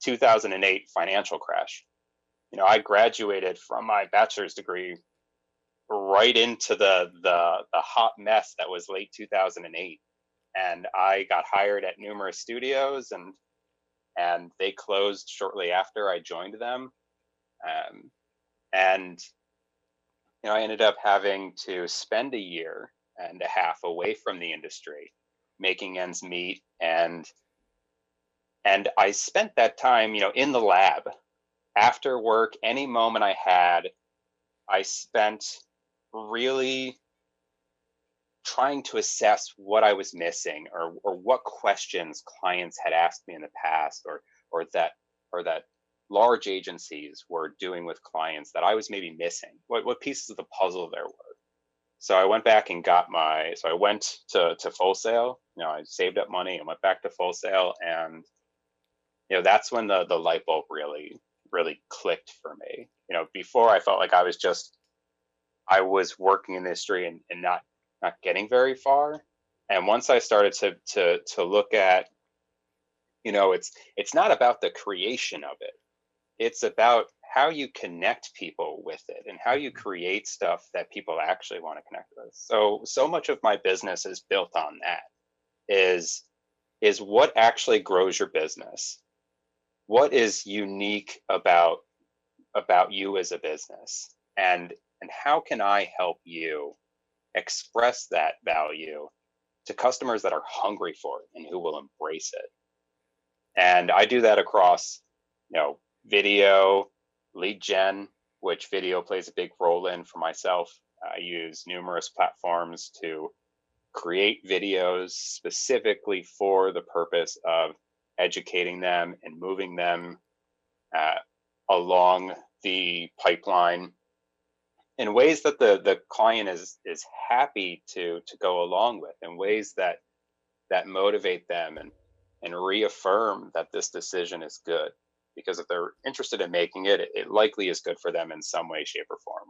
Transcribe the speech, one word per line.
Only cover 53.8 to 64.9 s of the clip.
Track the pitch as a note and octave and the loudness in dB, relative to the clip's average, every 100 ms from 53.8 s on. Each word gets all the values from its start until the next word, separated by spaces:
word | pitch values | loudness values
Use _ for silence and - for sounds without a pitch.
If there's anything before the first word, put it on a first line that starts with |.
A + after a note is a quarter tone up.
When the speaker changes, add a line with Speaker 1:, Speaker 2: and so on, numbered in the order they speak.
| G2+ G#2 - - - | 2 0 -6 -10 -2
Speaker 1:
to, | G2+ E2+ E2 | 2 2 0
to | F2 | -6
Full | - F#2 F#2+ | -2 0 0
Sail, | A2+ A#2 A#2+ B2+ _ - | 0 0 0 -4 _ -10
you | |
know, | E2 | -8
I | D2+ D2+ | -8 -10
saved | - F#2 F#2 | -4 -2 -2
up | - | -4
money | F#2 F2+ F2+ | -4 -4 -6
and | D2+ | -8
went | E2+ | -4
back | F#2+ F#2 | -2 -2
to | E2+ | -4
Full | - F2+ | -4 -4
Sail. | F2 F#2+ F#2+ F2+ - | -4 -2 0 0 -2
And, | E2+ E2 E2 D#2+ D#2+ _ _ _ _ _ _ _ _ _ - | -6 -6 -6 -12 -20 _ _ _ _ _ _ _ _ _ -4
you | F#2+ | 2
know, | |
that's | F2+ G2 - | 6 4 4
when | A#2+ A2 | -4 0
the, | F#2+ F2 | 0 2
the | F2 | 0
light | E2 E2 E2 | 0 -2 0
bulb | D#2+ D2+ | -2 -4
really, | D2+ D2 D2+ D2+ - _ _ _ | -8 -8 -10 -14 -20 _ _ _
really | F2+ E2 D2+ _ | -2 -2 -4 _
clicked | - F#2+ E2+ - - | -8 -4 -4 -6 -20
for | D#2+ D2+ | -18 -16
me. | D#2 - - _ - | -16 -16 -18 _ -8
You | F2 | -6
know, | D#2+ | -6
before | F#2+ F2+ B2+ A#2 | -10 -2 4 6
I | G2+ | 6
felt | - F#2+ | 4 2
like | F#2 | 4
I | F2+ F2+ | 4 4
was | F2 | 0
just, | F#2+ E2+ - _ _ | -2 -2 -6 _ _